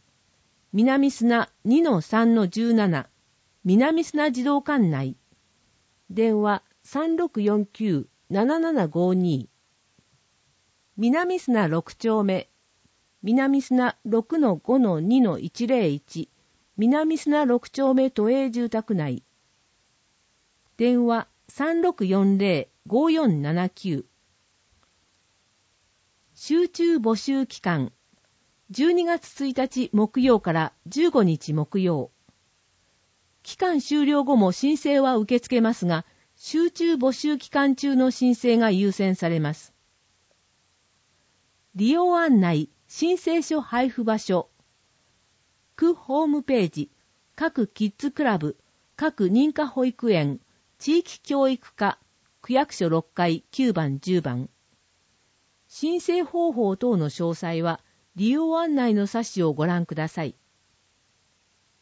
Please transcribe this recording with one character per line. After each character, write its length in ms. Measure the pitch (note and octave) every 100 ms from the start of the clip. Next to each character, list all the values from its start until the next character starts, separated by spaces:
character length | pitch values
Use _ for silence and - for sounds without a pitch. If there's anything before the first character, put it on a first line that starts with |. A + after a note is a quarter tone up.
| _ _ _ _ _ _ _
南 380 | F#3+ B3 C4+ C#4
砂 400 | - A#3 A#3 - _
二 180 | G3 C#4
の 180 | E4 G3
三 340 | - A3 A#3
の 140 | A3+ F#3+
十 240 | G#3+ A#3
七。 360 | A3+ G3+ D#3 - _ _ _ _ _
南 400 | F3+ G3 C#4 D#4+
砂 280 | D#4 D4+ D4+
児 100 | B3
童 180 | B3+ C#4+
館 260 | C#4+ C#4+ F#3
内。 280 | C#3 C3+ - _ _ _ _ _ _ _ _ -
電 300 | F#3+ A3+ G#3+
話、 220 | G#3 G3+ - _
三 340 | - C#4 D#4+ E4
六 240 | F4 A3
四 260 | G3+ G#3 G3+
九 420 | - A3 D3+ - _ _
七 300 | F#3+ A#3 D#4+
七 300 | E4 D4+ E3+
五 260 | E3 F3+
二。 340 | F#3 F3+ C#3 A2+ _ _ _ _ _ _ _ _ _ _ _ _ _ _ -
南 420 | A#3 D4+ F4+ F#4
砂 280 | - A#3 F3
六 260 | D#3+ -
丁 280 | - A3+ A3
目。 260 | G3+ F#3 - _ _ _ _ _ _ _
南 400 | G3 B3 C4+ C#4
砂 340 | - B3+ B3 -
六 340 | A3 A3+ A3+ D#4+
の 180 | C4+ E3
五 220 | - C4
の 220 | A3+ E3
二 200 | E3+ B3+
の 180 | A#3 D#3
一 280 | - - A#3
零 220 | B3+ F3+
一。 400 | C#3+ - E3 - _ _ _ _ -
南 400 | A3+ D4 D#4 D#4
砂 300 | - D4 C#4
六 220 | A#3+ -
丁 260 | - C4+
目 160 | C4 C4
都 200 | A#3+ G#3+
営 200 | C4 C4+
住 180 | A#3 A#3+
宅 260 | A3 G#3+
内。 280 | G3 D3 B2 - _ _ _ _ _ _ _ _ _ _ _ _ _ _ -
電 300 | A#3+ B3 A#3+
話、 220 | A#3 - _ -
三 320 | - D4 E4
六 240 | F4+ F4
四 320 | F#3 F#3+ G3 G3
零 320 | G3+ E3 - _ -
五 240 | A3+ D#4+
四 320 | D#4+ C#4 D#3
七 260 | C#3+ E3+ F#3
九。 340 | - G3 C#3+ - _ _ _ _ _ _ _ _ _ _ _ _ _ _ _ _ _ _ _ _ _ _
集 340 | _ - D#4+ F4
中 280 | - E4+ E4
募 180 | A3+
集 320 | A3 - C4+ B3+
期 140 | -
間。 320 | - E3 B2+ - _ _ _ _ _ _ -
十 220 | G3+ D#4
二 120 | F4
月 420 | E4+ E4+ - - C#4
一 80 |
日 360 | B3+ C4 B3 B3
木 280 | G#3 G#3+ -
曜 200 | B3+ A3
か 120 | F#3
ら 200 | D#3+ D#3 - -
十 240 | C4+ E4+
五 120 | C#4
日 300 | F#3+ D#3+ -
木 280 | D#3 D3 G3+
曜。 300 | F3+ D#3 - _ _ _ _ _ _ _ _ _ _ _ _ _
期 120 | - -
間 240 | F#4 D#4
終 260 | - D4 C#4+
了 180 | D4
後 120 | C4+ C4+
も 160 | F#3+
申 240 | F3+ C#4 D4+
請 240 | D4+ C#4+
は 160 | C4+ B3
受 220 | G#3+ B3
け 40 |
付 140 | - B3
け 40 |
ま 140 | A3+
す 120 | A#3 F3
が、 200 | D#3+ - _ _
集 360 | _ - D#4 E4+
中 240 | - E4+
募 180 | D#4 B3+
集 240 | B3 D4+ C#4+
期 140 | -
間 260 | C#4+ C#4 C4
中 180 | C#4
の 160 | C4 C4
申 240 | - B3
請 220 | A#3 B3 A#3
が 140 | A3+
優 200 | F#3 G3+
先 260 | F#3 G3 F#3
さ 120 | E3+
れ 100 | E3
ま 160 | D3+
す。 200 | D#3 - _ _ _ _ _ _ _ _ _ _ _ _ _ _ _ _ _ _ _ _
利 160 | F#3 A3
用 280 | D#4+ F4+ F4
案 220 | E4 A#3
内、 300 | F3+ D#3 - _ _
申 280 | - D#4+ F4+
請 260 | - E4
書 180 | - D#4
配 280 | B3 A#3+ B3+
布 140 | A#3+
場 160 | A3+ G#3+
所。 300 | - F#3 - _ _ _ _ _ _ _ _ _ _ _ _ -
区 160 | E4
ホ 300 | E4+ - C#4
ー 20 | D#4
ム 160 | D4
ペ 180 | C4 B3+
ー 100 | F3
ジ、 200 | - C#3+ _ _ _ _ -
各 300 | D#4+ D4 G3+
キ 200 | - G#3+
ッ 60 | -
ズ 120 | C#4
ク 140 | B3+
ラ 140 | C#4 F#3+
ブ、 180 | D3+ - _ _ _ -
各 300 | D#4 - F#3+
認 260 | G#3+ D4+
可 160 | D4+ C#4+
保 160 | C4
育 280 | B3+ - A#3
園、 280 | F3+ D3 C#3 - _ _ _
地 220 | - E4
域 200 | E4+ -
教 280 | - C#4 C4+
育 260 | B3+ -
課、 240 | - G3+ - _ _ _ _
区 140 | -
役 180 | B3 -
所 160 | - F3
六 180 | D#3+ -
階、 320 | - F3 E3 -
九 220 | - C4
番、 280 | F#3 D3+ C#3
十 200 | - F#3
番。 280 | D3 A#2+ C3 _ _ _ _ _ _ _ _ _ _ _ _
申 320 | - D4+ F4
請 220 | - F4
方 300 | D#4+ E4+ E4+
法 240 | A#3+ G#3 F#3+
等 200 | B3 G3+
の 140 | D3+
詳 240 | - E3+
細 280 | E3 F3 E3
は、 180 | E3+ E3 _ _ _
利 160 | F3+ G#3+
用 300 | C#4+ D#4+ D#4+
案 160 | E4+ C#4+
内 180 | B3
の 140 | G#3 G3+
冊 240 | A#3 A3+
子 100 | G3
を 100 | E3
ご 140 | D3 D#3
覧 180 | F3
く 120 | E3+ D#3
だ 120 | D#3
さ 160 | -
い。 120 | D3+ - _ _ _ _ _ _ _ _ _ _ _ _ _ _